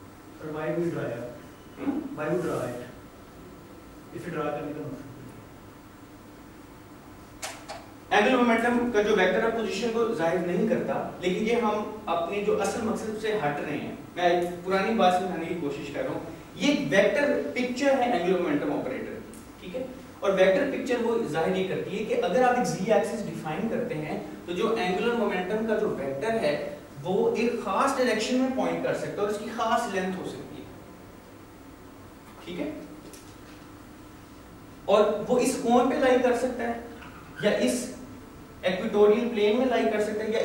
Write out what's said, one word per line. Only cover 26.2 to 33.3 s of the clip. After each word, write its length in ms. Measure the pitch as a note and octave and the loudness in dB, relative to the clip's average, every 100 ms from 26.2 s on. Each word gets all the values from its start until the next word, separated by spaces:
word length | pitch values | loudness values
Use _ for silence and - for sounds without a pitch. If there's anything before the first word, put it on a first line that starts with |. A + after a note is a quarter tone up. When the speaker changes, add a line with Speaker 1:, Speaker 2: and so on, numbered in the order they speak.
| D3 A3+ D3+ | -2 0 0
Speaker 2:
है, 100 | - - - - - | 0 -4 -10 -14 -8
वो 100 | E3 G#3+ A3+ A3+ | -2 2 2 2
एक 240 | A#3+ - | 2 0
खास 340 | G3 G#3 C#4 C4 | 0 2 2 2
डायरेक्शन 420 | B3 G#3 - B3+ | 2 2 2 2
में 160 | B3+ G#3+ | 2 0
पॉइंट 280 | F#3+ - - | 0 0 -2
कर 80 | |
सकता 280 | - - G3 | -2 -4 -2
है 60 | G#3 | -2
और 60 | |
उसकी 160 | G#3+ - - | -2 -6 -2
खास 360 | A3+ A3+ G3 | 2 2 2
लेंथ 240 | F#3+ F#3 F3+ | -2 -2 -4
हो 80 | - | -6
सकती 260 | - - - | -10 -12 -14
है, 80 | - - - - - - - - - - - - - - - - - - F3 | -14 -16 -18 -18 -20 -20 -20 -20 -20 -20 -20 -20 -20 -20 -20 -20 -20 -16 -10
ठीक 140 | - | -6
है? 140 | D4+ - - - - - - | -6 -6 -12 -16 -18 -18 -18